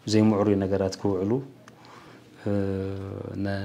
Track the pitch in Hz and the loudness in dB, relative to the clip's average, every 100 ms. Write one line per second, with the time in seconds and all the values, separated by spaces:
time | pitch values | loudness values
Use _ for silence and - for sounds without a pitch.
0 | - 107 107 101 104 98 95 98 95 - | 0 4 6 4 4 4 2 0 0 -2
1 | 101 95 98 127 135 - - - - - | -2 0 0 -2 -4 -16 -20 -20 -20 -20
2 | - - - - 104 101 98 95 95 98 | -20 -20 -20 -10 -4 -2 -2 -4 -6 -8
3 | 98 98 - 98 98 98 | -10 -10 -10 -6 -6 -4